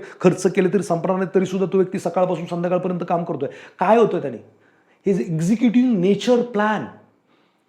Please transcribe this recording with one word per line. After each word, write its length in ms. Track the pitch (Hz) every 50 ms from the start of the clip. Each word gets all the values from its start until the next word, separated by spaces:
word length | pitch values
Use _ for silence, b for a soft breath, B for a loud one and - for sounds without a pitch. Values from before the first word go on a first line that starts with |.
| - B B B
खर्च 260 | - 180 156 - - 190
केले 200 | 185 196 185 175
तरी 160 | 185 196 -
संपणार 320 | - 170 165 156 180 190
नाही, 140 | 185 190 175 -
तरी 100 | 190 190
सुद्धा 200 | 185 185 190 190 165 196
तो 40 | 190
व्यक्ती 220 | 185 185 - 180
सकाळपासून 460 | - 180 - 190 185 180 180 156 175
संध्याकाळपर्यंत 540 | 175 175 170 175 180 180 180 180 180 180 165 180 -
काम 140 | 180 165 -
करतोय. 260 | - 160 135 139 127 B B B B B B
काय 180 | 180 185 220 233
होतंय 240 | 220 - - 170
त्याने? 380 | 143 139 120 104 104 - _ _ _ _ _ _ _ _ _ _ - 196
His 120 | 196 180
executive 760 | 233 190 160 156 165 175 226 - - 240 190 247 254 254 233 180
nature 400 | 170 196 202 196 - 240 247 233
plan. 460 | - - - 202 208 214 214 185 123 - - - _ _ _ _ _ _ _ _ _ _ _ _ _